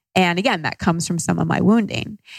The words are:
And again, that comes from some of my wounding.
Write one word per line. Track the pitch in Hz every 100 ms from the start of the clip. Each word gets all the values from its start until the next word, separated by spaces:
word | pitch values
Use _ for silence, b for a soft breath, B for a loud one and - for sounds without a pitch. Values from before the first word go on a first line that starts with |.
| _ 190
And | 180 175
again, | 226 196
that | 147 -
comes | - 170 165
from | 170
some | - 170
of | 165
my | -
wounding. | 185 226 202 - - 208 B